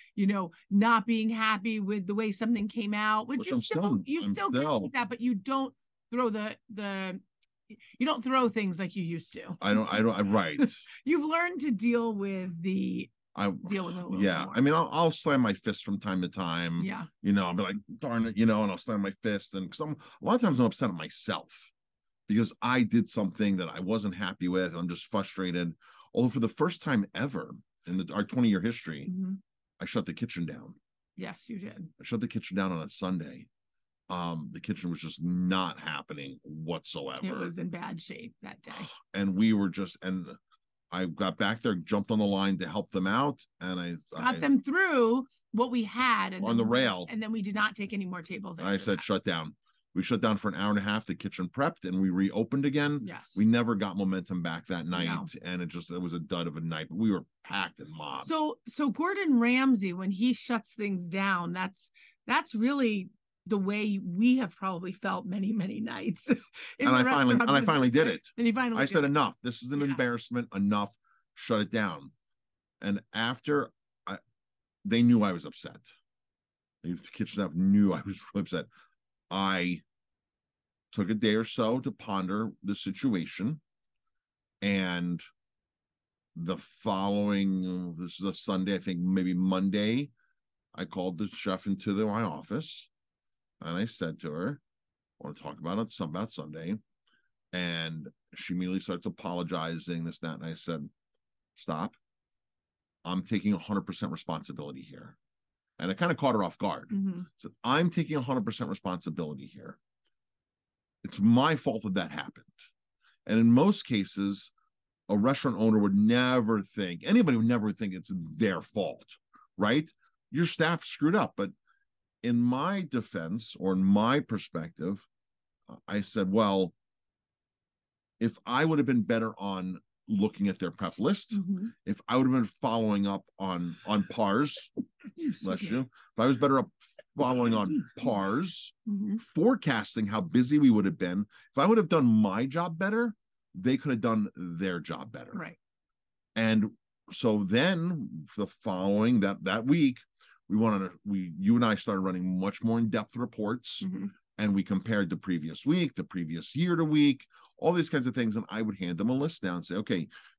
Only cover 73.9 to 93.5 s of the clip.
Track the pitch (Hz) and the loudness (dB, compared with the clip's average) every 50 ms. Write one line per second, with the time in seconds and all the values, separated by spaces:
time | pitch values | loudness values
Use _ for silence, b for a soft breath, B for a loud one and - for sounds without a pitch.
73.9 | _ _ - - 98 - _ _ _ _ _ _ _ _ _ _ _ _ - 98 | _ _ -12 -12 -12 -12 _ _ _ _ _ _ _ _ _ _ _ _ -4 0
74.9 | 110 117 120 120 120 113 107 98 90 85 73 73 - - - 76 - - _ - | 4 6 6 8 8 6 6 4 2 -2 -6 -10 -14 -12 -14 -14 -14 -16 _ -20
75.9 | - _ _ _ _ _ _ _ _ _ _ _ _ _ _ _ _ _ - 87 | -20 _ _ _ _ _ _ _ _ _ _ _ _ _ _ _ _ _ -8 -8
76.9 | 90 - - - - - 107 - - 104 98 85 76 87 95 98 101 104 104 98 | -8 -8 -8 -14 -6 -6 -6 -4 -2 -4 -4 -2 0 0 4 4 6 6 6 6
77.9 | 87 76 - 98 95 - - - - 101 92 - - 80 73 - b b b b | 4 0 -4 -6 -10 -10 -10 -8 -6 -6 -4 -4 -4 -6 -6 -8 b b b b
78.9 | b b _ _ _ _ _ - 87 95 98 95 95 92 90 90 90 80 _ _ | b b _ _ _ _ _ -8 -4 -2 0 0 0 0 0 -2 -2 -4 _ _
79.9 | _ _ _ _ _ _ _ _ _ _ _ _ _ _ _ _ _ _ _ _ | _ _ _ _ _ _ _ _ _ _ _ _ _ _ _ _ _ _ _ _
80.9 | - 107 101 90 110 104 117 107 107 110 113 - - - 113 110 120 131 - - | -4 -4 -2 0 0 2 2 2 2 2 0 -2 -2 -2 0 0 0 0 -2 -6
81.9 | 101 - - - 98 95 92 90 98 104 113 107 - _ - 98 101 - - 98 | -10 -10 -8 -4 -2 -2 -2 -2 -2 -4 -4 -6 -8 _ -6 -6 -4 -4 -4 -8
82.9 | 95 - - 135 107 87 80 - - - 95 120 156 147 _ _ _ _ _ _ | -6 -2 0 0 2 0 -2 -4 -6 -4 -4 -4 -4 -6 _ _ _ _ _ _
83.9 | _ _ _ _ _ _ _ _ _ _ _ _ _ - - 101 101 98 92 90 | _ _ _ _ _ _ _ _ _ _ _ _ _ -4 -2 0 0 2 0 0
84.9 | 87 87 87 87 87 82 - - _ _ _ _ _ _ _ _ _ _ _ _ | -2 -2 -2 -2 -2 -4 -6 -12 _ _ _ _ _ _ _ _ _ _ _ _
85.9 | _ _ _ _ _ _ _ _ - 85 82 87 92 85 - - - - - 110 | _ _ _ _ _ _ _ _ -12 -10 -6 -6 -6 -6 -6 -16 -20 -8 -4 -2
86.9 | 98 95 98 101 101 104 104 104 104 98 98 98 95 92 92 92 90 90 90 87 | -2 0 0 0 0 0 0 0 2 2 2 2 0 0 -2 -4 -4 -4 -6 -6
87.9 | 82 80 90 85 - - 95 98 90 - - - 98 95 92 98 98 90 - 98 | -8 -8 -10 -10 -10 -8 -6 -6 -6 -4 -4 -2 -2 0 0 0 -2 -2 -2 -4
88.9 | 90 85 87 90 95 92 90 90 90 90 92 92 95 92 98 98 92 104 104 107 | -4 -2 0 0 2 2 2 0 0 0 2 2 2 2 0 0 0 0 0 0
89.9 | 117 131 147 143 _ _ _ _ _ _ _ _ _ _ _ _ - - 92 85 | 0 0 -2 -4 _ _ _ _ _ _ _ _ _ _ _ _ -10 -10 -10 -8
90.9 | - 92 90 95 90 80 104 98 - - - 101 92 92 - 104 98 95 - 107 | -6 -4 -4 -4 -2 -4 -6 -8 -6 -6 -4 -4 -4 -4 -2 -4 -4 -4 -2 -2
91.9 | 101 101 110 107 101 113 113 95 76 - - - 101 92 80 - - - - _ | 0 0 0 0 0 -2 -2 -2 -4 -6 -10 -6 -6 -6 -6 -8 -12 -14 -16 _
92.9 | _ _ _ _ _ _ _ _ _ _ _ _ | _ _ _ _ _ _ _ _ _ _ _ _